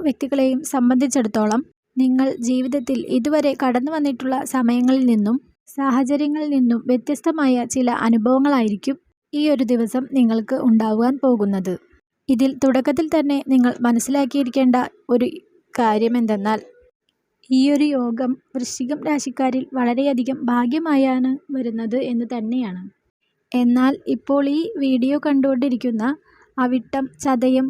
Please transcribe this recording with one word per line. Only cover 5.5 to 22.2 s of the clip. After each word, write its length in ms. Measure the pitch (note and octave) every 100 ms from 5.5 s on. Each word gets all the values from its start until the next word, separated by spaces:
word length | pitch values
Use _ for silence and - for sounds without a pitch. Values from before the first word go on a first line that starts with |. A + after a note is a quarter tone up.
| _ -
സാഹചര്യങ്ങളിൽ 800 | - C#4 B3 C4 C#4+ D4 D4+ D4+
നിന്നും 300 | C#4 A#3+ A#3 A3+
വ്യത്യസ്തമായ 800 | B3 C4 D4 E4 D#4+ C4+ B3 A#3
ചില 240 | C4 B3 A#3+
അനുഭവങ്ങളായിരിക്കും 960 | A3+ A#3 A3+ C4 C#4+ C#4 A3 G3+ - C#4 _ _ _
ഈ 100 | D4 D4+
ഒരു 140 | C#4
ദിവസം 400 | A#3 A#3+ A3+ B3+ C4
നിങ്ങൾക്ക് 420 | C4 A#3 A3+ G#3+ C4
ഉണ്ടാകുവാൻ 580 | B3+ A3 A3 A3 B3 C4+
പോകുന്നത്. 560 | C4+ A#3+ G3+ G3 F#3 F3 _ _ _ _ -
ഇതിൽ 220 | A#3+ C4+ C4
തുടക്കത്തിൽ 520 | C4+ C4 C4 C#4 D#4
തന്നെ 300 | D#4+ C#4+ C#4 -
നിങ്ങൾ 240 | C4 B3 -
മനസ്സിലാക്കിയിരിക്കേണ്ട 960 | A#3+ A#3 - C#4 C4+ C#4+ B3+ C4+ B3+ B3 B3 - -
ഒരു 180 | B3 B3 - - _ _
കാര്യം 400 | - A3+ G#3+ A3+ A#3+
എന്തെന്നാൽ, 420 | A3+ G#3 G#3 A3 - _ _ _ _ _ _ _ -
ഈ 120 | C4 C#4
ഒരു 180 | D4 D4+
യോഗം 440 | C4+ A#3+ A#3 B3+ C4 _
വൃശ്ചികം 500 | C4+ B3 - B3 D4+
രാശിക്കാരിൽ 600 | D#4 D4 C4+ B3 C4 C4 C4
വളരെയധികം 640 | C4 A#3+ A#3+ C#4+ B3 B3 C4 B3
ഭാഗ്യമായാണ് 840 | A#3+ A#3+ D#4 E4 C#4 C4+ B3+ B3+ C4+ -
വരുന്നത് 460 | C4+ A#3+ A3+ A3+ B3
എന്ന് 260 | B3+ A#3